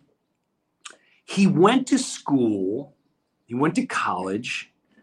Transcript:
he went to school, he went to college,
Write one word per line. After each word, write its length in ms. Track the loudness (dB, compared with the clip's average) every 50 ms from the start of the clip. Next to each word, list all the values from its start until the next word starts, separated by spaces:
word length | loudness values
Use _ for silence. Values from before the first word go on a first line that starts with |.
| _ _ _ _ _ _ _ _ _ _ _ _ _ _ _ _ -20 -20 -20 _ _ _ _ _ _
he 200 | -6 0 4 4
went 400 | 4 6 6 6 6 6 4 0 0
to 120 | 0 -2
school, 960 | -2 -2 -10 -10 -4 0 0 2 2 2 0 -2 -2 -4 -4 -6 -8 -10 _ _ _ _ _ _ _ _ _ _ _
he 80 | -8 -4
went 220 | -2 -2 0 0
to 100 | -2 -4
college, 880 | -4 -4 -4 -4 -4 -4 -4 -4 -4 -6 -6 -6 -8 -10 -10 -12 -14 _ _ _ _ _ _